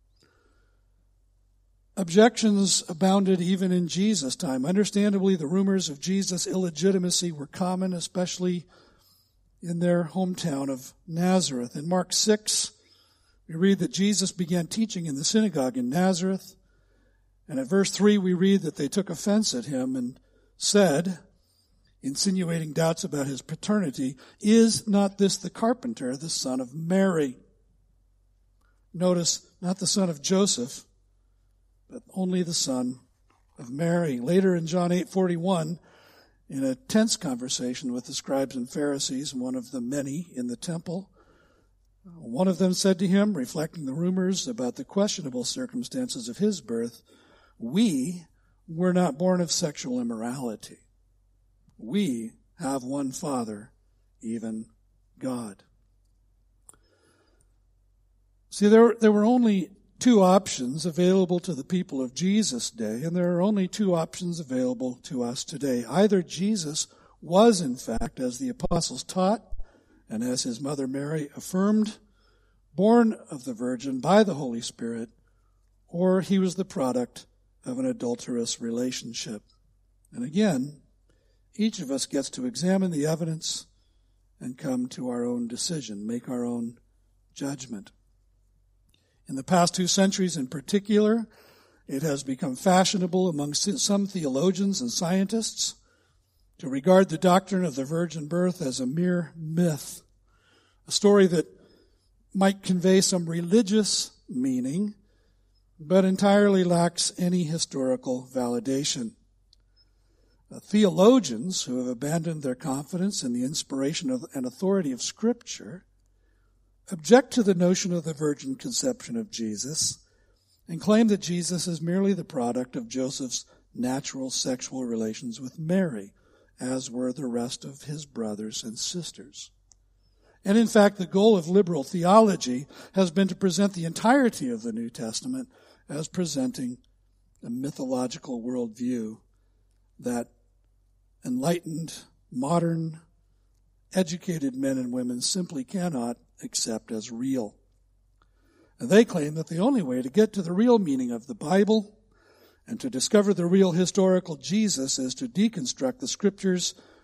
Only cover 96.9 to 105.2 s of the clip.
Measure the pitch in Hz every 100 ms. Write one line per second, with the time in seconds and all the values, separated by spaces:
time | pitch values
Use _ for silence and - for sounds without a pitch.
96.9 | 190 190 160 185 180 190 185 175 131 135
97.9 | 165 175 156 147 175 180 175 139 127 127
98.9 | 160 180 175 160 165 156 160 175 147 -
99.9 | - _ _ _ _ _ _ _ _ -
100.9 | - 202 202 190 170 - - _ _ _
101.9 | _ _ _ _ 190 196 196 - 180 185
102.9 | 190 - 185 165 170 170 220 190 214 202
103.9 | - - _ - 127 135 127 127 170 208
104.9 | - _ _